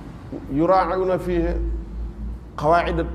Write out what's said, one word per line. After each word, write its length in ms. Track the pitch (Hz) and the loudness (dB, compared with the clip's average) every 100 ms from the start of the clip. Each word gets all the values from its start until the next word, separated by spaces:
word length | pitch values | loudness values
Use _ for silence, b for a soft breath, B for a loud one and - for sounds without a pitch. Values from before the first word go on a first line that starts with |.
| - - - 135 - | -14 -14 -10 -10 -4
"Yuraauna 680 | 139 170 190 170 185 185 180 | 2 4 4 4 2 2 0
fiihi 340 | 175 170 170 165 - - - - - - - - - - | 0 0 2 0 -2 -4 -6 -8 -8 -8 -8 -8 -10 -2
qawaa'ida 480 | 151 170 165 165 165 | 4 4 4 0 -2